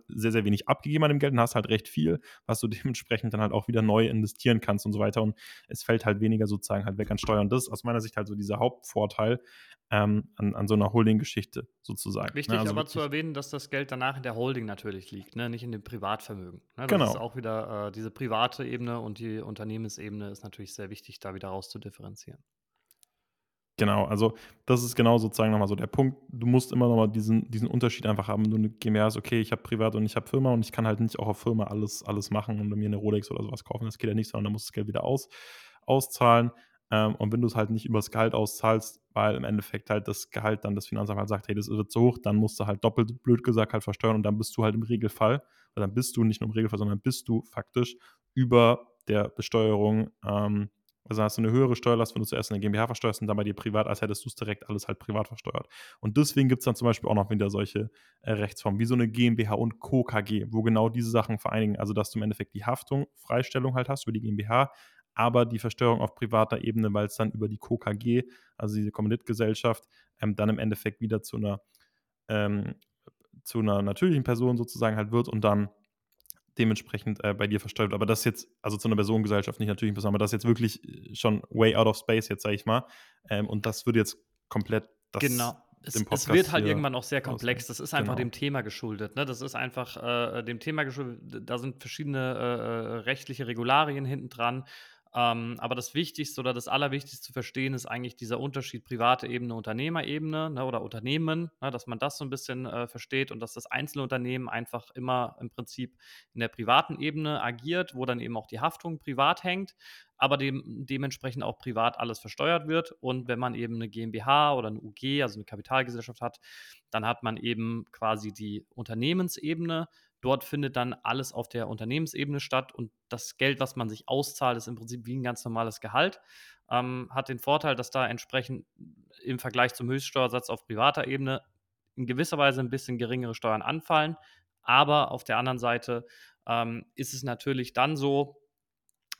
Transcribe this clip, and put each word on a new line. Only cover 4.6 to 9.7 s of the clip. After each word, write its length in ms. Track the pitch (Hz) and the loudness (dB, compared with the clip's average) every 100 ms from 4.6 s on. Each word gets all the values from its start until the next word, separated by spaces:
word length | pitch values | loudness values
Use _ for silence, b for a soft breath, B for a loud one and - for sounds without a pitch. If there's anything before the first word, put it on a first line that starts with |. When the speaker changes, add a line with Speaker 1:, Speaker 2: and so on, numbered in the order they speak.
Speaker 1:
kannst 260 | - 101 110 | 2 0 0
und 60 | |
so 60 | 104 | 0
weiter. 220 | 107 113 | 2 2
Und 160 | 107 - B B B | 0 -2 B B B
es 160 | - | -6
fällt 240 | - 113 110 | 0 2 2
halt 140 | 101 | 2
weniger 260 | 110 113 104 | 2 2 2
sozusagen 380 | 101 - 101 98 | 0 -2 -2 -2
halt 120 | 95 | -4
weg 140 | 104 | -4
an 80 | 104 | -2
Steuern. 300 | - 107 101 | 2 2 4
Das 160 | 123 123 | 2 -2
ist 40 | |
aus 140 | 110 | -6
meiner 180 | 120 117 | -4 -4
Sicht 160 | 107 107 | -4 -6
halt 100 | 98 | -6
so 60 | |
dieser 240 | 104 101 104 | -6 -4 0
Hauptvorteil, 840 | 123 - - - 104 - 110 123 B B B | 0 -2 -4 0 0 2 0 0 B B B